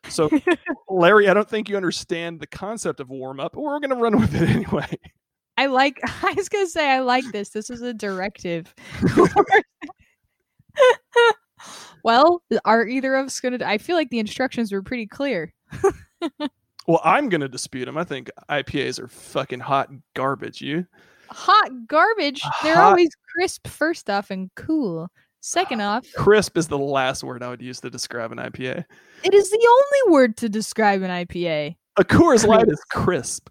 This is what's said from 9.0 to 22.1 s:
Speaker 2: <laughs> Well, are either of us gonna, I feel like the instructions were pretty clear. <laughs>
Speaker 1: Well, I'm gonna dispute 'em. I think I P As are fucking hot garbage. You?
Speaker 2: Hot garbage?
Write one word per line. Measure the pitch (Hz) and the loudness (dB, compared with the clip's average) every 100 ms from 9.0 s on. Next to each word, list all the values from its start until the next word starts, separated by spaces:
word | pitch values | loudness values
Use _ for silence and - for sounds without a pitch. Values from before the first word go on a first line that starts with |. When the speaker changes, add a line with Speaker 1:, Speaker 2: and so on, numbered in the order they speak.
Speaker 2:
<laughs> | - - - 392 - 381 - _ 302 - _ _ _ _ _ _ _ - 508 - _ 480 466 - _ _ - - - _ | 0 4 4 4 4 2 0 _ -20 -20 _ _ _ _ _ _ _ 4 4 4 _ 2 4 2 _ _ -20 -20 -20 _
Well, | 220 233 311 349 _ 233 | 2 6 6 4 _ -2
are | - 226 220 | 2 2 2
either | 262 262 269 | -2 0 -2
of | 269 | -2
us | - | -6
gonna, | 254 247 156 | -6 -4 -4
I | 214 | -4
feel | - 349 | -2 -2
like | 294 | 0
the | 233 | -4
instructions | 214 - 262 - 220 | -6 -4 -4 -4 -6
were | 196 | -6
pretty | 196 247 208 | -6 -10 -10
clear. | - 277 196 160 _ _ - | -6 -4 -4 -8 _ _ -2
<laughs> | - - _ _ 339 _ 294 _ _ - - | -2 -2 _ _ -10 _ -12 _ _ -10 0
Speaker 1:
Well, | 165 | 0
I'm | 156 220 285 | 2 0 0
gonna | 170 135 | -2 -4
dispute | 123 - 127 127 | -8 -12 -10 -8
'em. | 143 | -8
I | |
think | 175 139 123 - - | -8 -10 -12 -20 -8
I | 147 | -6
P | - 143 127 | -4 -6 -4
As | 120 | -8
are | 120 | -14
fucking | - - 143 131 123 | -20 -10 -8 -6 -10
hot | 123 139 - 135 _ | -4 -4 -4 -12 _
garbage. | - 135 120 110 - | -6 -4 -4 -10 -12
You? | 135 156 180 _ _ _ _ | -6 -6 -8 _ _ _ _
Speaker 2:
Hot | - - 415 370 254 226 | -6 2 4 2 -6 -2
garbage? | 302 381 | 2 2